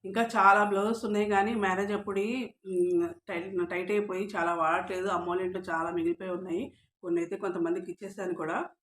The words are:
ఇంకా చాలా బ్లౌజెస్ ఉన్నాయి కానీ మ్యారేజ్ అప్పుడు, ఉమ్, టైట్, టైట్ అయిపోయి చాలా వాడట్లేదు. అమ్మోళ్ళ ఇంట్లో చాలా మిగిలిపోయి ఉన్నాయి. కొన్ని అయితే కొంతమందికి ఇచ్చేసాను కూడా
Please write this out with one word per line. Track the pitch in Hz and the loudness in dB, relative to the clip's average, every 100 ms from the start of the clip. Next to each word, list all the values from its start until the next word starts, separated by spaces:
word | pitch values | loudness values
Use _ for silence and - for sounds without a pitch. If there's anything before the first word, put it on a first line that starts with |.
ఇంకా | 190 202 | -4 0
చాలా | 226 220 196 202 | 2 6 8 8
బ్లౌజెస్ | 202 196 208 220 | 6 2 0 0
ఉన్నాయి | 226 208 208 | 0 0 2
కానీ | 202 208 | 2 2
మ్యారేజ్ | 233 196 185 202 | 2 2 2 0
అప్పుడు, | 202 208 196 208 254 233 _ 190 | -2 -2 -2 -2 -2 -6 _ -4
ఉమ్, | 185 180 175 170 170 | 0 2 2 0 -6
టైట్, | - 175 190 190 170 | -8 -8 -4 -4 -2
టైట్ | 180 185 | -2 0
అయిపోయి | 208 202 185 202 | 0 0 -4 -4
చాలా | 190 170 | 0 0
వాడట్లేదు. | 170 160 175 180 185 190 | 2 2 2 -2 -4 -2
అమ్మోళ్ళ | 175 175 180 | -2 -2 -2
ఇంట్లో | 185 185 | -2 -4
చాలా | 180 165 165 | -4 -2 -2
మిగిలిపోయి | 175 170 175 185 | -2 -2 -2 -4
ఉన్నాయి. | 180 185 170 269 _ _ _ | -6 -4 -4 -6 _ _ _
కొన్ని | 180 170 | -2 -2
అయితే | 170 196 | -2 -4
కొంతమందికి | 196 175 165 180 185 | -4 -2 0 -2 -4
ఇచ్చేసాను | 175 196 196 185 | -10 -12 -6 -6
కూడా | 175 160 294 359 _ | -4 -2 -4 -6 _